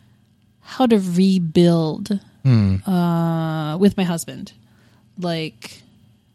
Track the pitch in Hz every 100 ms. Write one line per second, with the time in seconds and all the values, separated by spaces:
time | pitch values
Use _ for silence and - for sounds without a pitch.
0 | _ _ _ _ _ _ - - 254 220
1 | 185 175 190 190 170 175 175 170 156 -
2 | 202 202 - _ 135 117 101 95 - 180
3 | 175 170 165 165 160 160 151 156 202 202
4 | 180 170 - 131 196 - _ _ _ _
5 | _ - 175 165 160 - - - _ _
6 | _ _ _